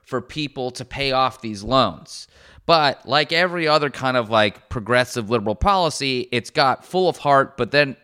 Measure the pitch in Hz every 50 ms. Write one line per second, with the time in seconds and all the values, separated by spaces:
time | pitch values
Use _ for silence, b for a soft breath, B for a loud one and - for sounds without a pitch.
0 | b - 131 123 123 - - 156 147 135 - 143 127 127 123 - 123 - - 139
1 | 139 139 131 131 131 127 120 - - 113 107 98 101 117 131 135 120 98 80 -
2 | - - - - - b b b b b b b b - 170 160 151 139 - -
3 | - - 131 147 156 151 165 165 180 180 170 180 160 151 151 147 147 139 - -
4 | 127 131 127 127 117 107 113 110 107 104 - - _ _ - 123 101 104 123 123
5 | 127 - - 123 110 98 120 113 101 107 104 - - 202 196 190 175 156 - -
6 | 143 135 131 123 113 - - 120 - - - 151 143 131 117 - - - - 185
7 | 185 170 143 - - 147 139 139 - - - - 120 101 - 143 147 139 127 -